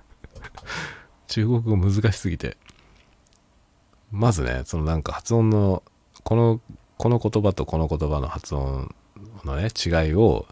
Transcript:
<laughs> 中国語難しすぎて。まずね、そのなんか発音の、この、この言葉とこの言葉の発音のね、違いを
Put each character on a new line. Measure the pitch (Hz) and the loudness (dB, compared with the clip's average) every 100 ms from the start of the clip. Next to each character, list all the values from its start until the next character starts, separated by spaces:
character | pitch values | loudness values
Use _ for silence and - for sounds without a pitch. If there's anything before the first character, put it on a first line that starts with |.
| _ - - | _ -20 -20
<laughs> | - - - - - 78 - - _ - | -20 -20 -20 -14 -12 -12 -14 -20 _ -8
中 | - 107 | -2 2
国 | 120 | 2
語 | 113 104 | 2 2
難 | 95 101 104 | 4 2 2
し | 95 | 0
す | 95 | -4
ぎ | 80 | -4
て。 | 58 - - _ _ _ _ _ _ _ _ _ _ _ _ _ _ | -6 -10 -20 _ _ _ _ _ _ _ _ _ _ _ _ _ _
ま | 104 117 | 0 2
ず | 92 | 2
ね、 | 62 64 64 | 0 -4 -4
そ | 85 | -2
の | 78 | 0
な | 80 | -2
ん | |
か | - | -4
発 | - - | -10 0
音 | 117 110 | 2 4
の、 | 107 101 92 - _ _ - | 4 2 0 -4 _ _ -14
こ | - 113 | -2 2
の、 | 117 113 - - _ _ | 4 2 -6 -20 _ _
こ | 120 | 2
の | 120 | 2
言 | 107 110 | 2 2
葉 | 101 | 0
と | 92 - | 0 -4
こ | 80 | -2
の | 80 | 0
言 | 78 78 | -2 -2
葉 | 76 | -2
の | 65 | -4
発 | - - 71 | -8 -8 -4
音 | 67 67 - - _ - 101 107 | -4 -4 -8 -14 _ -20 -20 -14
の | 69 69 | -8 -4
ね、 | 107 | -4
違 | - 85 82 78 | -4 0 2 2
い | 82 | 4
を | 110 65 - | 4 4 -4